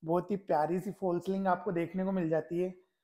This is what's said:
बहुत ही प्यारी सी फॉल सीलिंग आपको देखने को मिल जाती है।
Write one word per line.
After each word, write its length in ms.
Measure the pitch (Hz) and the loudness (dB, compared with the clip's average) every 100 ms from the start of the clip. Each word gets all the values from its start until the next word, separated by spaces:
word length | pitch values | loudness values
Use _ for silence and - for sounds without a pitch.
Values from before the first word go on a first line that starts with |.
बहुत 280 | 160 175 175 | 0 0 2
ही 60 | 196 | -4
प्यारी 420 | 196 160 151 180 | 2 2 4 0
सी 120 | 190 | -2
फॉल 280 | - 190 175 | -4 -2 0
सीलिंग 260 | 180 190 190 | 0 0 2
आपको 240 | 180 208 | 2 0
देखने 320 | 170 165 185 | -2 -2 -2
को 80 | 190 | -2
मिल 160 | 190 160 | 0 2
जाती 300 | 160 156 175 | 0 0 -2
है। 140 | 185 185 _ _ | -2 -4 _ _